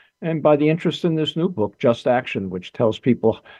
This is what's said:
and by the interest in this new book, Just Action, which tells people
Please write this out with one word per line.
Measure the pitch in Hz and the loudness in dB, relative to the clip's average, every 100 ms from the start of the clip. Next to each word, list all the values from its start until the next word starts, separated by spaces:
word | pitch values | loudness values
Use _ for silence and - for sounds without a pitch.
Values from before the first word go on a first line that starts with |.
| _ _ | _ _
and | 170 160 | -6 0
by | 151 151 | 2 4
the | 151 | 4
interest | 165 180 - | 0 -2 -2
in | 180 | -2
this | 160 151 | -2 -2
new | - 180 | -2 -4
book, | 180 104 - | -2 -6 0
Just | 131 120 - | 0 0 0
Action, | 123 127 123 95 | 0 -2 -6 -6
which | 90 - | -8 -12
tells | - 117 110 | -2 0 0
people | - 117 113 104 - - | 0 2 2 -2 -8 -20